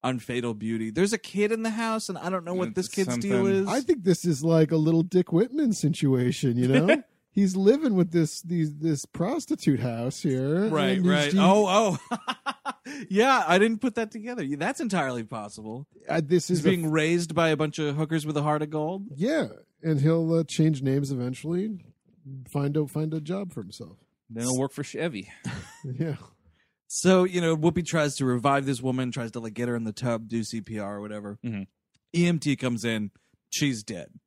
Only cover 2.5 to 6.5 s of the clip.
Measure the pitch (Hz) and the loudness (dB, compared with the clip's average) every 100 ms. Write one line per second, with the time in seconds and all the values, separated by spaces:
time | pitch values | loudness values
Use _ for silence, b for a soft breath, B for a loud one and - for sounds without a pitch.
2.5 | 185 175 110 180 - 190 123 202 196 190 | -4 -4 -4 -4 -2 -2 -2 0 2 2
3.5 | 196 196 226 254 302 185 170 175 143 160 | 2 2 -2 0 0 2 2 2 0 4
4.5 | 165 156 160 156 165 160 180 180 165 247 | 4 6 4 4 2 4 2 2 2 2
5.5 | 277 277 202 151 - 143 131 123 127 139 | 2 0 2 0 2 2 4 2 2 0